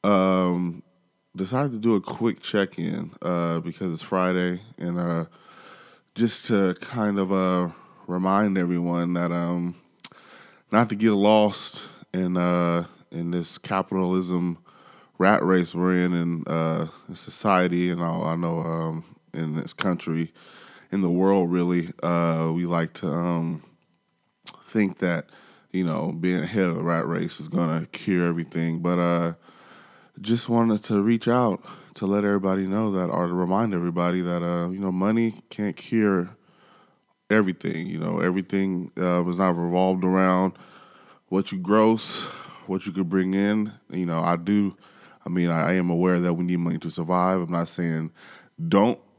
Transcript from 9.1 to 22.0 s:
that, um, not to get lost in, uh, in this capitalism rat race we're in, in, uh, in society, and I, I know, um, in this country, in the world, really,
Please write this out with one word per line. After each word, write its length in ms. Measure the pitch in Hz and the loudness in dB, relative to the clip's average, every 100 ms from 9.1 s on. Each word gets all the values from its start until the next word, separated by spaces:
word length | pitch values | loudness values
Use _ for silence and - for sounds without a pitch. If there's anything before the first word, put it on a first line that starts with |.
that, 180 | 87 87 | 0 0
um, 420 | 87 87 87 87 85 _ _ - - - - - - _ | -2 -2 -2 -4 -8 _ _ -20 -20 -20 -20 -20 -20 _
not 180 | 104 113 | 0 0
to 40 | |
get 160 | 104 110 | 2 2
lost 720 | 104 104 107 104 98 - - - - - | 4 6 6 4 0 -12 -14 -18 -20 -8
in, 220 | 90 92 90 | -4 0 0
uh, 480 | 87 87 87 85 85 - _ | 2 2 2 0 -4 -14 _
in 220 | 82 85 | -8 -4
this 260 | 87 82 - | -4 -6 -10
capitalism 1000 | - 95 92 95 90 92 90 90 90 82 - - - - - _ | -4 -4 -2 -2 0 0 0 -2 -2 -6 -14 -20 -20 -20 -20 _
rat 260 | 95 104 | 4 4
race 300 | 92 92 87 | 4 4 2
we're 200 | 85 90 | 0 2
in, 180 | 90 90 | 4 2
in, 320 | 87 85 85 - | 2 0 -2 -2
uh, 400 | 82 80 80 82 - - | -2 0 -2 -4 -10 -16
in 80 | 90 | -14
society, 720 | - - 107 92 90 87 90 | -14 -4 2 4 4 2 0
and 100 | 85 | 0
I, 100 | 85 | -2
I 240 | 85 80 85 | -2 -2 -2
know, 240 | 85 82 | -2 -2
um, 440 | 82 82 80 80 - - _ | -4 -4 -4 -6 -10 -20 _
in 200 | - 80 | -6 -4
this 180 | 78 - | -4 -6
country, 600 | - 95 90 - 82 82 _ - - - - _ | -4 -2 -2 -2 -4 -4 _ -20 -20 -20 -20 _
in 80 | 98 | -2
the 100 | 90 | 0
world, 400 | 87 95 98 87 | 2 4 4 4
really, 420 | 90 87 87 85 - | 2 2 0 -2 -6